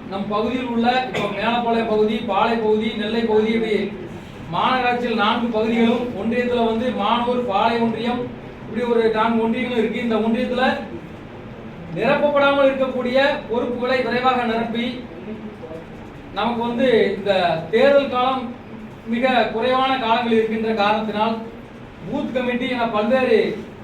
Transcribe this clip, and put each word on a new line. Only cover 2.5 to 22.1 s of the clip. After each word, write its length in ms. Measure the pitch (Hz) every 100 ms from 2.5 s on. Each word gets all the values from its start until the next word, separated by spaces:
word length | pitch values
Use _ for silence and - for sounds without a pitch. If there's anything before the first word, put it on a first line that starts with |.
| 226
பகுதி, 320 | 214 214 220 208
நெல்லை 220 | 214 233
பகுதி, 280 | 220 214 220 226
இப்படி 200 | 208 196 - - - - - - -
மாநகராட்சியில் 680 | 170 214 262 247 240 240 214
நான்கு 260 | 208 233 226
பகுதிகளும், 500 | 214 233 233 226 - - 185
ஒன்றியத்துல 440 | 226 247 240 233 226
வந்து 160 | 226 254 202
மானூர், 380 | 208 233 240 247 202
பாளை 260 | 220 233 233
ஒன்றியம், 340 | 233 220 233 247 247 - - -
இப்படி 200 | - 226 233
ஒரு 100 | 226 220
நான்கு 240 | 220 233 226
ஒன்றியங்களும் 360 | 226 254 247 233
இருக்கு. 200 | 202 247 233
இந்த 100 | 214
ஒன்றியத்துல 400 | 226 233 247 247 262 - - 117 - - - - - - - - - 160
நிரப்பப்படாமல் 720 | 233 285 294 285 277 277 269
இருக்கக்கூடிய 480 | 262 262 240 240 269 285 - -
பொறுப்புகளை 460 | 233 254 233 247 254 226
விரைவாக 380 | 240 262 247 233
நிரப்பி, 360 | 226 220 233 247 - - - 202 220 214 208 - 165 - - - - - 196
நமக்கு 220 | 220 233 233
வந்து 220 | 240 262 220 196 196
இந்த 160 | 196 185 175 160 -
தேர்தல் 400 | 226 277 277 247
காலம் 300 | 247 254 254 233 - - 220 - - 226
மிக 180 | 240 254 247 220
குறைவான 380 | 220 247 262 269 262
காலங்கள் 320 | 226 233 233 226
இருக்கின்ற 320 | 214 220 220 208
காரணத்தினால், 540 | 202 220 214 202 226 226 - - - - - - 165